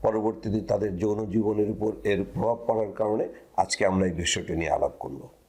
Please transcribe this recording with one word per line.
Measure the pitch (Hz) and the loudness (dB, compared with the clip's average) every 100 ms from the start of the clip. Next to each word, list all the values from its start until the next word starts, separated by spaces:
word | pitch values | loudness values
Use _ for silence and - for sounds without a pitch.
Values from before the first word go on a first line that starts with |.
পরবর্তীতে | - 110 110 107 110 107 | 2 2 0 -2 -2 -2
তাদের | 92 104 104 90 | 0 0 0 0
যৌন | 104 104 110 | 0 0 0
জীবনের | 98 104 104 107 | 0 2 2 0
উপর | 107 107 104 | 0 -2 -2
এর | 107 101 98 | 0 0 0
প্রভাব | - 110 117 - | -2 0 0 0
পড়ার | 113 107 | 0 0
কারণে | 95 107 110 175 - - - | 0 0 2 -2 -6 -12 -4
আজকে | 92 - 101 | -2 2 4
আমরা | 92 92 | 4 2
এই | |
বিষয়টি | 82 87 - 85 82 | 0 -2 -2 -2 -2
নিয়ে | 80 | 0
আলাপ | - - - | 0 0 -4
করব। | - 139 127 - | -12 -12 -14 -20